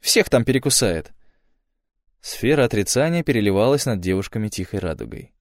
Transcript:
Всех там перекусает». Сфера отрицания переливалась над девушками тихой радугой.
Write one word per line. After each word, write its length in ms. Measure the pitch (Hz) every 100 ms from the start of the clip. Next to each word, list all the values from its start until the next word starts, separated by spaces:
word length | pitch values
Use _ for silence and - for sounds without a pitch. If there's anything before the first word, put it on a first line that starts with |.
Всех 280 | - - 185
там 140 | 131
перекусает». 680 | 120 131 139 - 110 82 - - - _ _ _ _ _ _ _ _ _
Сфера 460 | - - 113 147 120
отрицания 580 | 107 98 127 156 170
переливалась 600 | 160 123 104 95 117 143 135
над 160 | 104
девушками 480 | 90 95 98 113 107
тихой 300 | - 92 101
радугой. 520 | 90 78 57 - - _